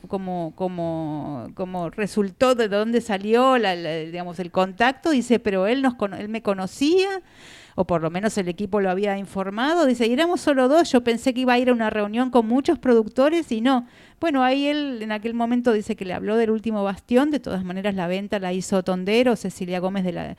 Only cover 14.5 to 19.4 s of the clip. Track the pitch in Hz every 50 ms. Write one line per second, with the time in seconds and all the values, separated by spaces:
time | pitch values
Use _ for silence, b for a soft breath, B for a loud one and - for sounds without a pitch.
14.5 | 262 277 285 285 294 294 294 285 262 226 214 220 214 214 202 233 233 233 233 233
15.5 | 240 247 240 247 220 208 208 - 220 - 196 180 175 180 190 196 214 226 233 226
16.5 | 220 220 202 226 220 208 196 196 196 - - - 240 247 285 302 294 254 - -
17.5 | 180 190 185 180 180 190 190 208 196 190 175 175 180 190 202 202 - 202 190 180
18.5 | 185 190 180 - 202 190 180 - 185 180 185 190 208 233 247 247 233 -